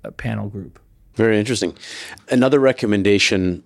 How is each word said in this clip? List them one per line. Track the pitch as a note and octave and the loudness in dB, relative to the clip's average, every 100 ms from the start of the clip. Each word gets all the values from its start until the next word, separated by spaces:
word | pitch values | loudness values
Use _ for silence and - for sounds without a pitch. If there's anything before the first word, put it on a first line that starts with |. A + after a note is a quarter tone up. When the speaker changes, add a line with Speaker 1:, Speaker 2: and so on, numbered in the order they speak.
Speaker 1:
uh, | - | -18
panel | - A#2 A2 G#2 | -12 -8 -8 -8
group. | G2+ - - _ _ _ | -12 -16 -20 _ _ _
Speaker 2:
Very | - A2+ G#2+ | 0 2 2
interesting. | G#2 A#2 F2+ - - - - - - | 0 -2 -4 -6 -18 -16 -16 -16 -2
Another | B2+ C3 C#3 | 2 4 4
recommendation | C3 B2 A2 G#2 G2 G2+ - G2+ F#2 F2 | 2 2 0 2 4 2 2 0 -2 -4